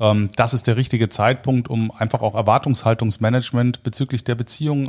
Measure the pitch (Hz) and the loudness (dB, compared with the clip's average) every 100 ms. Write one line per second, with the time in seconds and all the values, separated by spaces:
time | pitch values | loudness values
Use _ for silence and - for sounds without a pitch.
0 | 110 104 101 - 117 123 - 117 135 120 | 2 4 0 2 2 2 0 0 0 0
1 | 110 - 107 131 - 127 120 113 110 - | 0 2 0 2 0 0 0 -2 -2 -2
2 | 113 117 107 107 107 123 - 127 113 113 | -4 -2 -2 0 2 2 2 0 2 0
3 | 113 - 110 127 120 120 123 120 - - | 0 0 0 0 -2 0 0 -2 -6 -6
4 | 135 123 - 120 117 - 151 143 | -4 -4 -4 -4 -4 -4 -2 -2